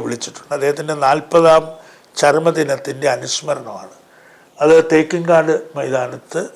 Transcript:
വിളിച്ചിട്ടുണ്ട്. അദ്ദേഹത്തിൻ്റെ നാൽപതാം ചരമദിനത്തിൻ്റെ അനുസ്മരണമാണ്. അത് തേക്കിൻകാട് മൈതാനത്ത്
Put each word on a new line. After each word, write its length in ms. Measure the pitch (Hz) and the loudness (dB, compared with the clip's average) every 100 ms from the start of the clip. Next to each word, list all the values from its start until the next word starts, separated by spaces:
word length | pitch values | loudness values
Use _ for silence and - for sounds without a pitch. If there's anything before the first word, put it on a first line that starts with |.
| 120 | -2
വിളിച്ചിട്ടുണ്ട്. 440 | 117 - - - 143 | -8 -10 -16 -10 -4
അദ്ദേഹത്തിൻ്റെ 380 | 139 147 151 151 | -2 -2 -4 -2
നാൽപതാം 600 | 139 151 - 170 165 160 156 - - - _ - | 0 0 2 4 6 6 2 -14 -20 -20 _ 0
ചരമദിനത്തിൻ്റെ 840 | 147 147 165 160 143 139 - 135 143 123 | 2 2 0 0 -2 -4 -6 -4 -2 -2
അനുസ്മരണമാണ്. 800 | 127 - 151 139 117 101 92 - _ _ _ _ _ - | -4 -8 -6 -8 -8 -16 -16 -20 _ _ _ _ _ -2
അത് 120 | 151 160 160 | 4 6 6
തേക്കിൻകാട് 640 | 156 156 175 170 165 160 156 - 143 | 2 0 -4 2 2 2 -2 -4 -8
മൈതാനത്ത് 640 | 131 127 123 127 - 160 214 | -4 -4 -4 -10 -10 -10 -10